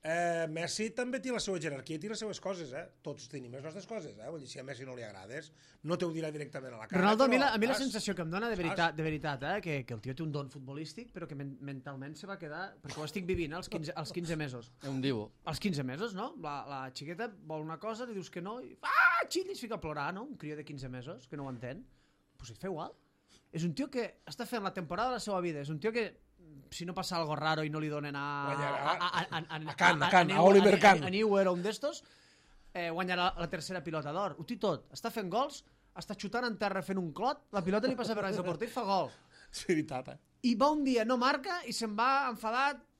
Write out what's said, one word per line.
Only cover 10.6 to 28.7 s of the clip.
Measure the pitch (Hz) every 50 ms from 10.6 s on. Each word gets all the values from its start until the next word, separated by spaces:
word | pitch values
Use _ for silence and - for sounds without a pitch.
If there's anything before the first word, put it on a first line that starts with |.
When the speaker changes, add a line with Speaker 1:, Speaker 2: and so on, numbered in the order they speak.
| 131 127 139 147 160 156 - - 240 240 -
Speaker 2:
però | 185 170 139
que | 160 139
men-, | 143 139 135 -
mentalment | 139 139 139 135 131 151 139 131 135 143 156 143
se | -
va | 185 196 190
quedar... | 170 151 147 165 185 196 - -
Perquè | - 135 - 151
ho | 151
estic | 151 - 202 180 170
vivint, | 185 175 170 147 147
eh? | 180
Als | 185 -
quinze, | - 165 156 147 -
als | - 156 - -
quinze | 175 175 160 170 156
mesos. | 151 139 127 120 113 - - _
Speaker 3:
És | - 139
un | 135 131 127
divo. | 139 131 113 104 - - _ _
Speaker 2:
Als | 165 156 -
quinze | - 208 175 143 139
mesos, | 127 127 147 208 233 196 185
no? | 220 - 339 262
La, | 165 151 143 139 117
la | 135 143 135 131 131
xiqueta | 131 - 143 147 175 165 226 233 202 - 147
vol | 156 156 156
una | 151 156 165 160
cosa, | - 214 226 214 247 240
li | 226 196
dius | 170 - -
que | 180
no, | 170 196 220 247 262
i... | 359 - -
Ah, | - - 554 605 - - 349 339 - -
xilla, | - 349 381 370 392
i | -
es |
fica | 247 214 220 185
a | 151
plorar, | 160 151 147 139 151 180 190
no? | 233
Un | 302 262 -
crió | - 147 151 147
de | 147
quinze | 147 151 139 127 131
mesos, | 127 127 120 135 175 247 - -
que | - 147
no | 139
ho | 135 127
entén. | 117 120 123 135 190 262 - - _ _ _ _ _ _ _ _ _
Pues | - 117 117
et | -
fa | - 190 185
igual. | 151 170 - - _ _ _ _ _ _ _ - - _ _ -
És | 160 160 175
un | 147 -
tio | 269 294 -
que | 254 233 - - _ _
està | - 151 - 240 -
fent | 247 233 196
la | 190 -
temporada | 190 175 139 165 185 226 254 254
de | 220
la |
seva | - 208 202 185 180
vida, | 175 156 147
és | 139 143
un | 160 151
tio | - 220 220
que... | 240 220 180 - - - _ _ _ 175 160 151 139 - -
Si | - - 170 175
no | 180
passa | 185 185 - 185 170
algo | 165 151 151
raro | 143 151 156 156 156 156 156
i |
no | 147 156 156
li | 151
donen | 147 147 143 147 139
a, | 143 143 143 143 143 143 139
Speaker 1:
Guanyarà | 143 139 143 139